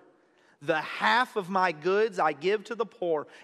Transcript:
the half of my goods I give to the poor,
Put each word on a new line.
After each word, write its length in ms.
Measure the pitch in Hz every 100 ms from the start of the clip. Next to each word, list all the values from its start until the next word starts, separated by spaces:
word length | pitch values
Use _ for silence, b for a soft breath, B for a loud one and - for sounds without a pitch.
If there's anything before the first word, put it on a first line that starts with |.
| - b b b b _
the 180 | 143 156
half 560 | - - 208 226 254 214
of 140 | 175
my 240 | 190 185
goods 460 | 151 165 202 226 185
I 120 | 160
give 320 | 143 175 214 196
to 100 | 220
the 100 | 214
poor, 420 | - 175 156 143 B